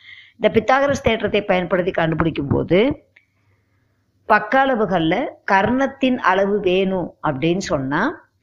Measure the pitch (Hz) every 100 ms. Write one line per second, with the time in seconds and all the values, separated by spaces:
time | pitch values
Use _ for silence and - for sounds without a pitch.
0 | - - - - 214 226 220 262 277 269
1 | 240 220 202 208 208 185 175 185 180 175
2 | 165 156 165 139 143 139 135 175 262 -
3 | _ _ _ _ _ _ _ _ _ _
4 | _ _ - 214 208 269 269 240 202 180
5 | 160 185 330 - - 196 208 254 269 -
6 | 254 247 - 190 196 208 180 185 190 190
7 | 160 - 156 131 160 180 - 156 131 151
8 | 254 370 _ _